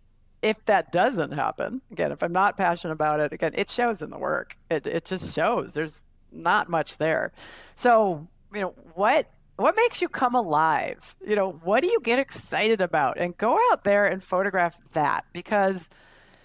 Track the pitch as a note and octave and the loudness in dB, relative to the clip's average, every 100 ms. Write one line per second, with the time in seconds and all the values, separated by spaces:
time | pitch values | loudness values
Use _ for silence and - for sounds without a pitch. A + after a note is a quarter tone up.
0 | _ _ _ _ G#3+ A3 - G3 - F3 | _ _ _ _ -2 -2 2 2 2 0
1 | A3+ A3 D3+ D3 A2 - - C4 - E3 | 0 0 -4 -2 -4 -4 -6 -8 -10 -4
2 | D#3 C#3+ E3+ F3+ G3+ - F3+ F3 E3+ D#3 | -4 -2 -2 0 0 2 0 -2 -4 -2
3 | D3+ D3+ D3+ - D#3 - G3+ - A#3+ G3+ | 0 0 -2 -2 -4 -2 -4 -2 -2 -2
4 | D3+ C#3+ C#3 D3+ - - - D#3 - E3 | -8 -8 -4 -4 -6 -16 -6 -4 -4 -6
5 | - F#3 - - F3+ A3+ - D3 D#3+ - | -6 -8 -6 -2 -2 -2 -4 -6 -8 -10
6 | - _ _ D#3+ E3 G3+ - E3+ D3+ - | -20 _ _ -6 0 0 0 -2 -4 -2
7 | D#3 D#3+ - - - - - - B3 A3+ | -2 0 -4 -8 -20 -20 -20 -2 4 4
8 | G#3 D#3 E3 _ _ G#3 F#3 - - D#3+ | 4 -2 -8 _ _ -6 -6 -8 -12 -2
9 | G#3 D4+ - _ _ - A#3+ G#4 A#4 - | 2 2 0 _ _ -2 0 2 0 0
10 | F4+ - B3 B3 F#3+ D3+ D#3+ D3 F#2+ - | -4 0 0 2 2 2 4 2 -2 -8
11 | - - - G#3 F#3+ D3+ E3 A3+ F4 A#4 | -16 -14 -2 0 0 -2 0 2 2 0
12 | A#3 B3 C4+ - - D#3 G#3+ A3 F3 D#3 | 2 0 -2 -8 -6 0 2 2 2 2
13 | C3+ - F3+ F3 G#3+ F4 B4 F4 G#3 G3+ | 0 0 -4 -2 0 2 4 2 2 4
14 | G3+ F#3+ - F#3 G3 F#3 E3+ - _ D#3+ | 2 0 -2 -2 0 0 0 -2 _ -2
15 | C#3+ - - F3 - G#3 F#3+ F#3+ - - | 0 0 -4 -12 -2 2 2 0 -8 -20
16 | _ - - - | _ -20 -20 -20